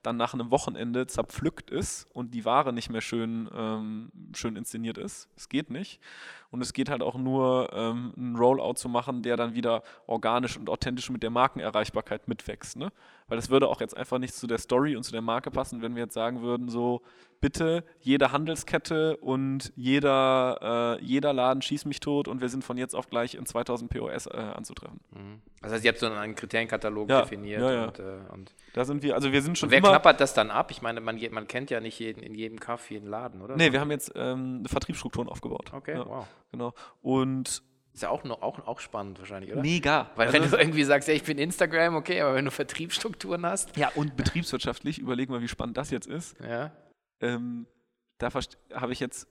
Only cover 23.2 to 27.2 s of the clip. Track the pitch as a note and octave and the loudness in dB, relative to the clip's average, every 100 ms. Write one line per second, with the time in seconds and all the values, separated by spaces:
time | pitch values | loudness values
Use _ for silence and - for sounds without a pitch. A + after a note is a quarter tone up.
23.2 | A#2+ - A#2+ A#2 B2 A#2+ A#2 - A#2 - | -2 -6 -4 -4 -2 -4 -4 -6 -4 -6
24.2 | - - A2 - - - - A2+ _ G2+ | -6 -8 -8 -10 -12 -14 -16 -18 _ -18
25.2 | G2+ G#2+ - - G#2+ A2+ A2+ A#2 A2+ G#2+ | -18 -18 -20 -16 -6 2 2 2 -4 -2
26.2 | G#2+ G#2+ A2 A2+ A2+ A2 A2 G#2+ G#2 C3 | -6 -8 -2 -2 0 -2 -2 -2 4 4